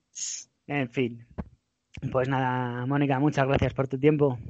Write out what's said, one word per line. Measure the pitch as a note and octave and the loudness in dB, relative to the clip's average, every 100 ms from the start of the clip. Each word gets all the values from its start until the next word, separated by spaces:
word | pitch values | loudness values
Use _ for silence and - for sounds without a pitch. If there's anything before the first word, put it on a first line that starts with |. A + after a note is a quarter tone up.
| _ - - - - _ - | _ -12 -10 -10 -14 _ -6
En | C#3+ B2+ | -4 -2
fin. | C#3 B2 A#2 A#2 - - _ _ _ _ - C3 | 0 -2 -4 -14 -14 -14 _ _ _ _ -10 -4
Pues | C3 C3 | -2 0
nada, | C3+ C3 B2+ B2 A#2+ B2 | 0 0 -2 -4 -4 -2
Mónica, | C#3+ C#3+ C3 | 0 2 4
muchas | D3+ D3 C3+ | 2 2 2
gracias | C#3 C3 | 2 0
por | - C3 | 0 -2
tu | C3 | 2
tiempo. | D3 D3+ C#3+ A#2 - | 4 4 2 0 -8